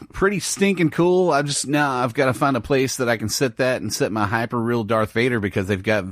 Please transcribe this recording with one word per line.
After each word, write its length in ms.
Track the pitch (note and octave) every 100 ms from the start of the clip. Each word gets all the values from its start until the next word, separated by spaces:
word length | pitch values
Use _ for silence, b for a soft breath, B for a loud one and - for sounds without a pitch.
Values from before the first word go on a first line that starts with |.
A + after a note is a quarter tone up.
| -
pretty 280 | - G3 G3+
stinking 500 | - - G3 F#3+ D#3+
cool. 400 | - E3+ F3+ F3+
I 120 | C#3+
just, 240 | C#3+ C#3 B2+
now 240 | D3 D3
I've 220 | B2 B2+
gotta 220 | A2+ C3
find 220 | A#2+ C#3+ B2+
a 40 |
place 360 | - C3+ C3 -
that 100 | A#2+
I 80 | A2+
can 120 | A2
set 280 | - C3+ -
that 220 | C3 B2
and 120 | G#2
set 200 | - C3+
my 140 | G#2+ G2+
Hyper 340 | A2+ A#2 A#2+
Real 240 | A2+ A#2+
Darth 280 | G#2 A2+ G#2+
Vader 280 | A#2 B2+ A#2+
because 280 | G2 G#2+ F#2+
they've 140 | G2
got 220 | G2 G#2+ F#2+